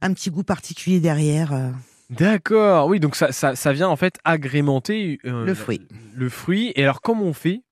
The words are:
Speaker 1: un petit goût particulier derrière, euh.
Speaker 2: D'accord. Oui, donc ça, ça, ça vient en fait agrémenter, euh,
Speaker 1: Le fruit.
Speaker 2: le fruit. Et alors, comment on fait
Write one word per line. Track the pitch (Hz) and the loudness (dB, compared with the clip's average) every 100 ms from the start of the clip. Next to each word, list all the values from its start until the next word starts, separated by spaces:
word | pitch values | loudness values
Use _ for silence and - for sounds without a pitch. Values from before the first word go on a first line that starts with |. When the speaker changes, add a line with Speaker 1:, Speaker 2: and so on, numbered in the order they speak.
Speaker 1:
un | 185 | -4
petit | 185 - | -2 -4
goût | 160 | -4
particulier | 196 180 - 160 - 185 | -2 -4 -6 -8 0 2
derrière, | 165 151 151 151 160 | 2 2 2 0 0
euh. | 139 127 127 127 _ _ | -2 -4 -6 -14 _ _
Speaker 2:
D'accord. | 123 185 214 - 220 214 175 143 | 0 2 2 2 2 4 4 4
Oui, | 202 | 2
donc | 151 | 2
ça, | - 165 | 2 0
ça, | 131 147 | 0 -2
ça | 127 151 | 0 0
vient | 139 185 | 0 0
en | 151 | 0
fait | 180 - | 0 -2
agrémenter, | 160 165 139 143 143 135 123 214 196 143 | 0 0 0 0 2 0 0 -2 -4 -6
euh, | 127 123 113 | -6 -4 -4
Speaker 1:
Le | |
fruit. | 190 - 113 - 113 113 117 | -4 -4 -6 -8 -20 -18 -6
Speaker 2:
le | 127 | -6
fruit. | - - 190 233 | -4 -2 -2 0
Et | - | 2
alors, | 139 131 | 2 2
comment | - 226 | 0 0
on | 196 | 0
fait | 143 160 208 - | -2 -2 -4 -8